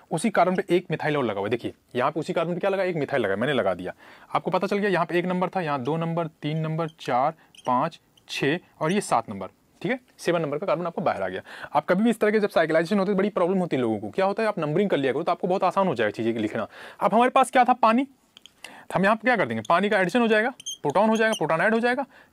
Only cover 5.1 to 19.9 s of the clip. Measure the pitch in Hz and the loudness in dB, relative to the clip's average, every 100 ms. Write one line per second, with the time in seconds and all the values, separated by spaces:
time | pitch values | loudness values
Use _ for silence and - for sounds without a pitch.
5.1 | 175 180 180 180 190 156 139 127 165 165 | 0 0 -2 -2 -4 -4 -4 -2 -4 -2
6.1 | 165 160 _ 147 156 156 160 160 - - | -4 -6 _ -6 -4 -4 -4 -6 -8 -2
7.1 | 123 147 160 _ - - 123 160 - _ | 0 0 -2 _ -12 -2 0 0 -6 _
8.1 | _ - - 139 175 _ - 156 202 - | _ -12 -2 -2 -2 _ -6 -2 -2 0
9.1 | 123 113 98 92 _ _ _ 180 254 _ | -2 -2 -10 -12 _ _ _ -6 -6 _
10.1 | _ - 170 151 147 190 156 170 - 135 | _ -2 0 -2 -4 -2 -2 -2 -4 -4
11.1 | 101 92 95 - - - 147 - 180 233 | -2 -4 -6 -12 -18 -4 -4 2 2 2
12.1 | - 214 214 202 190 160 160 170 208 190 | 2 0 2 0 2 2 2 2 0 0
13.1 | 190 202 190 175 190 175 139 117 107 104 | 0 0 0 0 0 0 0 0 -2 -4
14.1 | 190 190 202 220 196 151 165 202 156 135 | -2 0 0 -2 -2 -2 0 2 2 0
15.1 | 131 175 170 185 185 185 196 190 120 107 | 0 -2 -2 -2 0 0 2 0 2 -2
16.1 | 110 113 113 104 113 101 - - - 190 | 0 -2 -2 -4 -4 -8 -12 -20 -4 0
17.1 | 214 254 269 254 262 240 247 220 233 277 | 4 4 4 4 4 4 4 4 2 0
18.1 | _ _ - - _ - - - 165 196 | _ _ -20 -20 _ -20 -20 -6 0 2
19.1 | 220 240 226 127 113 113 170 202 | 2 2 2 0 -2 0 2 4